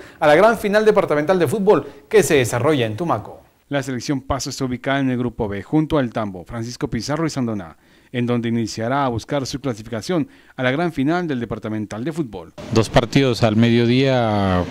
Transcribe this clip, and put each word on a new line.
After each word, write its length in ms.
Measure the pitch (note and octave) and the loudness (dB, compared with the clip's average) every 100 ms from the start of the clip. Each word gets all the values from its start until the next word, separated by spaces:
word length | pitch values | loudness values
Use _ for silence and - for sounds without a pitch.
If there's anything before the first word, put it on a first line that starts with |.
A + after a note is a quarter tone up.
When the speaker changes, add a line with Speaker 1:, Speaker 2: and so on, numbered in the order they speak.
| - - | -8 0
Speaker 1:
a 80 | D#3 | 4
la 80 | D3+ | 6
gran 240 | G#3+ A3+ | 6 4
final 240 | G#3 G#3 | 0 2
departamental 560 | G#3+ G3+ D#3+ D3+ D3+ F#3+ | 4 4 2 0 2 2
de 80 | D#3 | 2
fútbol 400 | G#3+ G3 E3+ - - - | 2 4 4 2 -14 0
que 120 | A3 | 2
se 140 | - D3+ | 4 4
desarrolla 500 | A#2 A#2+ C#3 D3+ A2+ | 2 2 2 2 0
en 120 | G#2+ | -2
Tumaco. 420 | E3+ C3+ - - _ _ - | -2 -2 -4 -18 _ _ -6
La 120 | C#3+ | -4
selección 380 | B2+ B2 - C#3 | -4 -6 -4 -4
Pasto 300 | - C#3 C#3 | -2 -6 -6
está 160 | - C3 | -6 -4
ubicada 340 | B2 C3+ C#3 | -4 -2 0
en 120 | C3 | 0
el 60 | B2 | 0
grupo 300 | A#2+ - G#2+ | -4 -4 -6
B, 160 | G2+ | -6
junto 340 | F2+ D#3 D#3 D#3 | -2 0 2 0
al 140 | B2 | 0
Tambo, 320 | A#2 G#2+ F#2 | -4 -6 -8
Francisco 460 | E2+ A#2+ A#2 A#2+ A2+ | -10 -8 -8 -8 -6
Pizarro 360 | A#2 G#2+ D3+ D#3+ | -6 -4 -4 -4
y 40 | |
Sandoná, 480 | C#3+ A#2 G#2 E2 - _ _ _ | -2 -4 -4 -8 -18 _ _ _
en 140 | B2 A#2+ | -4 -2
donde 240 | A#2+ A#2 | 0 0
iniciará 560 | A#2 A2 - A2+ C#3 C3+ | -2 -2 -4 -4 -2 -2
a 20 | |
buscar 380 | A2+ - C#3+ B2 | -4 -4 -6 -4
su 160 | C3+ | -6
clasificación 640 | C#3 A2 A2 A2+ G2+ F3+ C3+ - _ - | -6 -8 -8 -10 -4 -4 -4 -8 _ -4
a 60 | |
la 80 | B2+ | -2
gran 200 | C#3 F3 | 0 -2
final 380 | C#3 C3+ F3 E3+ | -2 -2 0 -2
del 100 | B2+ | -4
departamental 640 | A#2 A2 A2 A2 G2+ G#2+ | -6 -6 -6 -6 -6 -8
de 80 | C3+ | -8
fútbol. 420 | D#3 C3 G2 E2+ - - | -6 -6 -8 -16 -16 -2
Speaker 2:
Dos 160 | A2 G#2+ | 0 2
partidos 520 | C3+ A#2 C#3+ C3+ A2+ | 2 2 2 2 2
al 140 | A2+ G#2+ | 2 4
mediodía, 1120 | A#2 A#2 A#2 B2+ C3+ B2+ A2+ G#2 G2 F2+ E2 | 4 4 4 2 2 2 2 2 2 0 -2